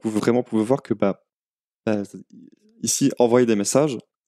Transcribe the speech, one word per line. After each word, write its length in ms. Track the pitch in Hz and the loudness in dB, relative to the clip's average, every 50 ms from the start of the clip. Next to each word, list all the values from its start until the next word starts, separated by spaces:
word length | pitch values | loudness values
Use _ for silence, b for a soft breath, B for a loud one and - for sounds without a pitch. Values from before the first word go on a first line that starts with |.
| - | -6
vous, 80 | 113 | -6
vraiment, 280 | 107 107 101 - 117 123 | -4 -2 0 0 0 0
vous 40 | 127 | 0
pouvez 200 | - - 110 107 | -2 -2 -2 0
voir 180 | 107 131 139 | 0 0 -2
que, 120 | - - 120 | -2 -4 -4
bah, 300 | 104 - 101 92 - _ _ _ _ _ _ _ _ _ _ _ _ _ | -2 0 -2 -2 -4 _ _ _ _ _ _ _ _ _ _ _ _ _
bah, 180 | 113 107 104 101 95 - 95 - - - - 76 - _ _ _ _ _ _ - | -4 -4 -4 -4 -8 -12 -18 -20 -20 -20 -20 -20 -20 _ _ _ _ _ _ -6
ici, 280 | 113 - - 143 139 - - | -6 -2 0 0 0 2 2
envoyer 260 | 120 120 113 123 127 113 | 2 4 4 4 4 4
des 80 | 113 | 2
messages, 420 | 101 101 - - 131 147 156 131 107 - _ _ _ _ | 0 0 0 0 2 2 0 -2 -6 -10 _ _ _ _